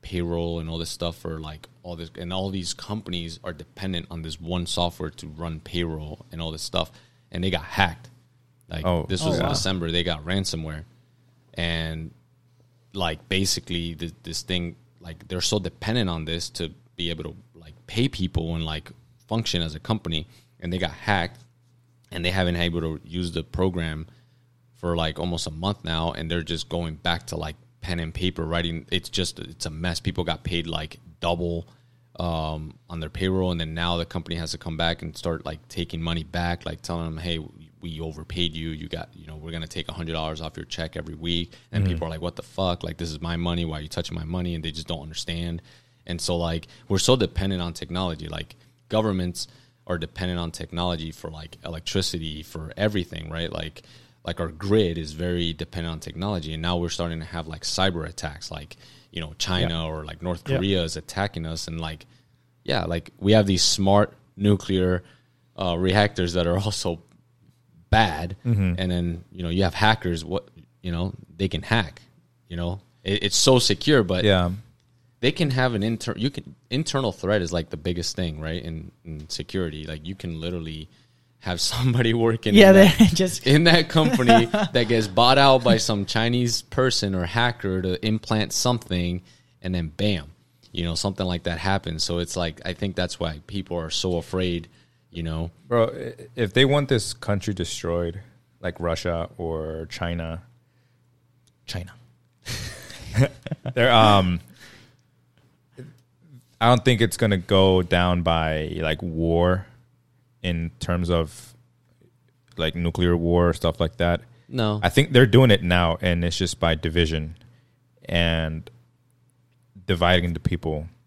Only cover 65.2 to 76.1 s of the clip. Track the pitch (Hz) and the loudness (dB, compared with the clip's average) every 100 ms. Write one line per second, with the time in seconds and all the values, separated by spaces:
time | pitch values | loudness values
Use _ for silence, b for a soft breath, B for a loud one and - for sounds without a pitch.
65.2 | _ _ _ - 92 85 92 98 104 - | _ _ _ -6 -2 0 4 4 4 2
66.2 | 87 87 85 85 107 98 92 82 - _ | 0 2 2 2 0 -2 -4 -6 -8 _
67.2 | _ _ _ _ _ _ _ 107 107 76 | _ _ _ _ _ _ _ 4 4 0
68.2 | 90 95 120 107 92 87 92 87 87 85 | -6 -6 0 2 2 0 0 0 -2 -4
69.2 | - 92 87 87 95 - 107 110 92 85 | -10 -8 -2 2 2 4 4 4 2 -2
70.2 | 80 90 - - - _ 92 82 90 - | -2 -6 -8 -20 -20 _ -6 -4 -4 -6
71.2 | - - 95 - - 113 95 - - _ | -18 -4 -2 -2 0 0 0 -8 -20 _
72.2 | _ _ _ 85 87 98 _ _ 95 101 | _ _ _ -6 -4 -4 _ _ -2 0
73.2 | 101 - - 131 - 101 - 147 95 92 | 0 2 6 6 6 0 4 4 4 2
74.2 | 104 95 87 98 - _ _ _ _ _ | 4 6 4 -2 -10 _ _ _ _ _
75.2 | 123 147 156 127 127 110 104 113 - | 0 2 0 2 2 2 -2 -2 -4